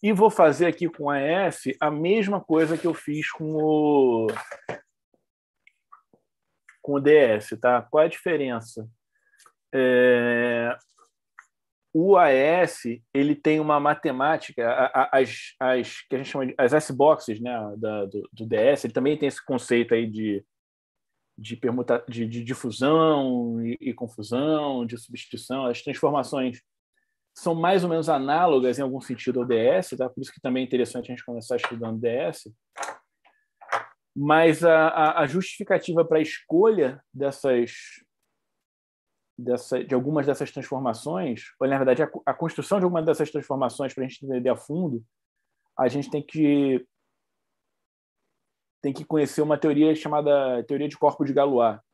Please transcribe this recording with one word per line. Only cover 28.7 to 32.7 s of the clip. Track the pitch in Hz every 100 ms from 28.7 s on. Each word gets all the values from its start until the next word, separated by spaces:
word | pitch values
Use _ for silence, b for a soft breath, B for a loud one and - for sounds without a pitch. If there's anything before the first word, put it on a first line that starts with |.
| 123
em |
algum | 139 131
sentido | - 120 - 127
ao | 123
D | 117
S, | 113 180 180 127
tá? | 127
Por | -
isso | -
que | -
também | 131 127
é | 127
interessante | 127 117 127 120
a |
gente | 123
começar | - 120 113 123
estudando | - 117 113 113
D | 117
S. | 120 170 156 - 110 _